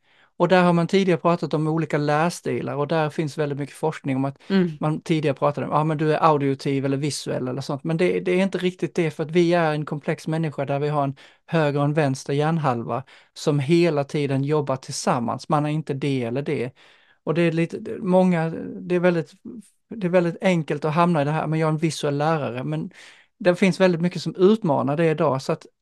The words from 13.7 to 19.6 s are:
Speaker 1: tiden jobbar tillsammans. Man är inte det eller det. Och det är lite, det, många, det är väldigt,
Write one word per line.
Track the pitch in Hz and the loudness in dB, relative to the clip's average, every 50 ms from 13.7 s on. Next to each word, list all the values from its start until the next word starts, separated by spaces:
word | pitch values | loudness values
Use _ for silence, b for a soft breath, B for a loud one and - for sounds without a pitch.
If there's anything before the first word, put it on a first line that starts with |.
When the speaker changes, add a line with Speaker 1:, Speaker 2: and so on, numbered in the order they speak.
| 170 170 175 170 151 143 139 | 4 4 4 4 2 0 -2
Speaker 1:
tiden | 139 - 156 143 139 139 135 139 | -2 -2 -2 0 0 0 -2 0
jobbar | 139 151 151 147 135 131 | 0 0 0 0 -2 -4
tillsammans. | 131 - - 139 - - 214 165 131 117 113 110 127 - - | -6 -6 -10 -12 -4 -2 0 0 0 0 -2 -4 -6 -4 -2
Man | 165 147 147 | 0 0 0
är | 151 | 0
inte | 151 156 151 - 147 | -2 -4 -4 -6 -6
det | 135 143 143 135 131 120 | -4 -2 -2 -2 -2 -2
eller | 113 117 135 | -2 -4 -4
det. | 147 180 151 127 117 131 b b b b b b b b b b _ | -4 -4 -4 -4 -4 -6 b b b b b b b b b b _
Och | - 160 | -2 0
det | 165 | 2
är | 175 165 | 2 2
lite, | 156 165 165 160 - - | 2 0 -2 -2 -4 -8
det, | - - - - | -10 -10 -10 -6
många, | - 185 185 185 185 185 180 165 160 165 165 - - - - 196 | -2 2 4 4 4 4 4 2 0 -2 -4 -6 -8 -10 -12 -12
det | 185 180 180 | -4 -2 0
är | 175 | 2
väldigt, | 170 180 175 170 156 - - _ _ - 247 220 | 2 2 2 0 -2 -6 -12 _ _ -16 -16 -16